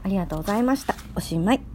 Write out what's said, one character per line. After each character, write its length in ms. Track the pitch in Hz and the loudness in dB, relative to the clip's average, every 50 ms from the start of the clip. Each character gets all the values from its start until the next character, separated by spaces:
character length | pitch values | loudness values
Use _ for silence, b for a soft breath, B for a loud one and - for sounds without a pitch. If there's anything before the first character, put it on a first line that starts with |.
| - | -2
あ 40 | 196 | 0
り 100 | 190 190 | 0 0
が 100 | 175 165 | 0 0
と 80 | 156 | -4
う 40 | 156 | -4
ご 40 | 156 | -2
ざ 140 | - 202 220 | 0 2 2
い 60 | 240 | 4
ま 120 | 254 262 | 2 2
し 100 | 269 - | 0 0
た。 100 | - - - - - - | -2 -4 -4 -4 -8 -6
お 60 | - | -6
し 180 | - - 165 165 | -4 -2 0 2
ま 140 | 165 202 254 | 4 4 4
い。 80 | 269 - - | 2 0 -6